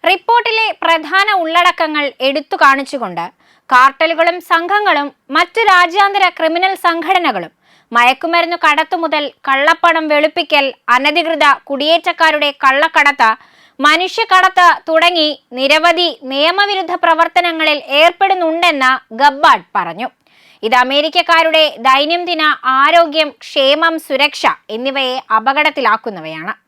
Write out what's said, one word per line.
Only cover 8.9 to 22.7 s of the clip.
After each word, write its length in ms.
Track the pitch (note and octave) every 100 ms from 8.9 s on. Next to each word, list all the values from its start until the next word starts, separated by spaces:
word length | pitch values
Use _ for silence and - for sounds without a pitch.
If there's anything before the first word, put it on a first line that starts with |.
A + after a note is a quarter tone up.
| F4+
മുതൽ 360 | E4 D4+ C#4+ _ -
കള്ളപ്പണം 600 | C4+ D4 D#4+ E4+ E4 D#4
വെളുപ്പിക്കൽ, 680 | D4 D4+ E4 D#4 D4 C4+ - -
അനധികൃത 540 | B3 C#4+ D4+ E4 D#4+ D4+ C4+
കുടിയേറ്റക്കാരുടെ 920 | - C#4 D4 E4 F4 E4 D#4+ D4+ D4 C#4
കള്ളക്കടത്ത്, 720 | C4+ C4+ D#4+ E4 C#4+ C#4 A3+ A3 _ _ _ _
മനുഷ്യക്കടത്ത് 1000 | C#4+ D#4+ F#4 G4+ A4 F#4 F#4 F#4 F4 D4+ -
തുടങ്ങി 520 | D#4+ E4+ F4 D4+ C#4+ _
നിരവധി 680 | B3 C4+ D4+ E4+ E4+ F4 C4
നിയമവിരുദ്ധ 680 | C4 C4+ D4+ F#4 G4+ G4 E4+ F4+
പ്രവർത്തനങ്ങളിൽ 880 | F4 D#4+ E4+ F4+ F4 D#4+ D#4 D4 B3+
ഏർപ്പെടുന്നുണ്ടെന്ന് 1300 | C#4 E4 F4 G4 F#4+ E4 E4 F4 D4 B3+ C4 _
ഗബ്ബാർഡ് 560 | A3+ C#4+ C#4 D#4 A3+ E3+ G3+
പറഞ്ഞു. 340 | E3+ E3+ A#3+ _ _ _ _ _
ഇത് 120 | A3 B3
അമേരിക്കക്കാരുടെ 1000 | B3+ C#4 D4+ F4 E4+ E4 D#4+ D#4+ D#4 -
ദൈനംദിന 640 | A#3+ C4+ D4 F4 F4 E4 D4+ D4
ആരോഗ്യം, 640 | B3+